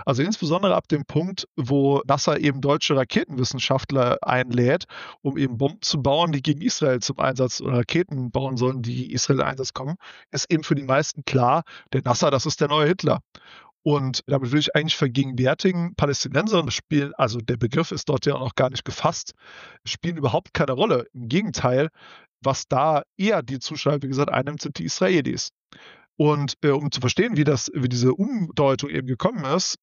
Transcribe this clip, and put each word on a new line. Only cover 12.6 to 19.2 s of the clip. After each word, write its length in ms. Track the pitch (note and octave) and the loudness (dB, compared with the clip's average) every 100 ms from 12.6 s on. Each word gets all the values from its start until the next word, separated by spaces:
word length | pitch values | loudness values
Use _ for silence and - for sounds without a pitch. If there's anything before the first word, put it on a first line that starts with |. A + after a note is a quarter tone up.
| D3 | 0
neue 200 | D3+ D3+ | 4 2
Hitler. 320 | F#3 - F3+ - - - - - _ | 2 0 -2 -4 -20 -20 -20 -20 _
Und 380 | D#3 C#3+ C3 B2+ - | 0 0 0 -4 -2
damit 260 | C#3 B2 | -2 2
will 60 | D3 | 0
ich 160 | D3+ | 2
eigentlich 220 | D3+ D#3+ - | 0 0 0
vergegenwärtigen, 1000 | C#3 B2 C3+ B2+ B2+ D#3+ F#3+ F3 E3+ | 0 0 0 0 0 2 2 2 -2
Palästinenser 720 | - C#3+ C#3 - C#3+ G#3+ F#3 C#3 | 0 0 0 -2 -2 2 0 0
spielen, 440 | - - D3+ C#3+ | -4 -2 0 0
also 240 | - B2 A#2 | -2 -2 -2
der 180 | A2+ B2 | -4 -2
Begriff 360 | A#2 - E3 | 0 0 -2
ist 160 | D3+ - | -4 -2
dort 180 | C3+ C#3+ | -2 0
ja 80 | |
auch 60 | C3 | -2
noch 140 | C3 | -2
gar 140 | - C3 | -2 -2
nicht 160 | B2 | -2
gefasst, 480 | - - D#3 - | -10 -4 -2 -2